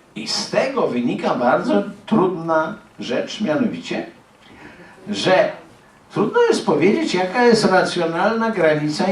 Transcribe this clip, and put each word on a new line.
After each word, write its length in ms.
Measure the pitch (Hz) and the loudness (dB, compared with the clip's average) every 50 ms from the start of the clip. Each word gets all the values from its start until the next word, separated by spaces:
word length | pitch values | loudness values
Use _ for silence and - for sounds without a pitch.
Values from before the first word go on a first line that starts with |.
| - _ _ | -20 _ _
I 140 | 208 - - | -12 -8 -6
z 220 | - - - - | -6 -6 -6 -2
tego 360 | - - - - - - 170 | -2 -2 0 0 0 -2 -2
wynika 480 | 143 120 123 117 139 190 - - - 143 | 0 -2 -2 -2 -2 -2 -2 -2 -2 -2
bardzo 480 | 123 120 123 139 175 180 - - 202 202 - - - - | 0 2 2 2 2 0 0 0 0 0 -2 -8 -14 -4
trudna 680 | - 220 - - 185 - 160 165 165 160 160 160 165 214 - - - _ - | 0 2 2 2 2 0 -4 -4 -2 0 0 0 -2 -6 -12 -16 -20 _ -14
rzecz, 420 | 151 113 120 - - - - - | -8 -6 -4 -4 -4 -6 -6 -4
mianowicie, 680 | 214 147 151 139 113 98 85 85 - - 175 - - - - - - _ _ _ _ - - - - - - - - - - - - - | -4 -2 0 0 0 -2 -4 -6 -8 -8 -8 -8 -8 -10 -14 -20 -20 _ _ _ _ -20 -20 -20 -20 -20 -20 -20 -20 -20 -20 -18 -10 -8
że 440 | 208 - - - 185 185 156 - - - - - - - - _ _ _ _ _ - | -6 -4 0 2 4 4 2 2 -2 -8 -16 -20 -20 -20 -20 _ _ _ _ _ -2
trudno 280 | - 208 240 - 480 | -2 0 2 2 4
jest 260 | 480 453 - - - | 4 4 2 2 0
powiedzieć, 480 | - 160 147 151 196 220 330 311 - - | 0 2 4 4 4 4 2 0 -2 -2
jaka 300 | 185 185 185 - 247 247 | -2 -2 -2 0 2 4
jest 200 | 240 220 - - | 6 6 6 4
racjonalna 840 | - 185 190 170 - - 180 170 160 165 170 190 214 226 226 226 226 | 4 4 2 2 2 0 -2 -2 -2 -2 0 0 0 0 0 -2 -2
granica 540 | 208 185 165 156 151 147 151 151 147 - - 196 | 0 2 2 2 2 2 0 -2 -2 -2 -2 0